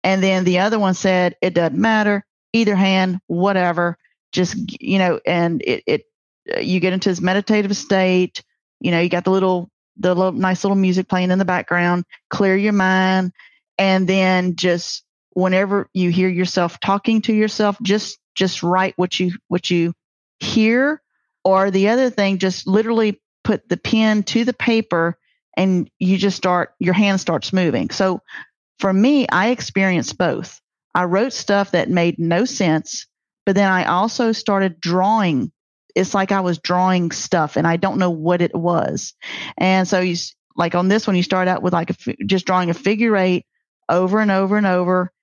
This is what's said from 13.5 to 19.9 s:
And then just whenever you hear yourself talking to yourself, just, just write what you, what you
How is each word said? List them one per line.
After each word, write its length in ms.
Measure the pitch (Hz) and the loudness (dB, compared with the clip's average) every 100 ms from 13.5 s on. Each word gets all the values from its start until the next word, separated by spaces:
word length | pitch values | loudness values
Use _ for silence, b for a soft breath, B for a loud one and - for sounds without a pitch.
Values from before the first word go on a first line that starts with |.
| b _ - | b _ -2
And 320 | 196 190 180 | 0 2 2
then 460 | 190 185 185 180 170 | 2 2 2 0 -2
just 480 | 185 175 - - _ _ _ | -2 -2 -4 -12 _ _ _
whenever 560 | 180 185 185 196 202 - | -2 0 0 0 -2 -2
you 160 | 190 180 | -2 0
hear 180 | 175 185 | 2 0
yourself 500 | 175 180 - 170 - | 0 -2 -2 -2 -4
talking 420 | - 202 - 226 | -2 0 0 0
to 100 | 220 | 2
yourself, 440 | 214 214 - 208 196 | 0 0 0 -2 -2
just, 360 | 208 208 - - _ - | -2 -2 -2 -16 _ -4
just 260 | 190 - | -4 -2
write 320 | 170 185 190 - | -2 0 0 -2
what 220 | 180 - | -4 -2
you, 140 | 180 175 _ | -4 -4 _
what 200 | 175 - | -6 -2
you 260 | 175 170 | 0 0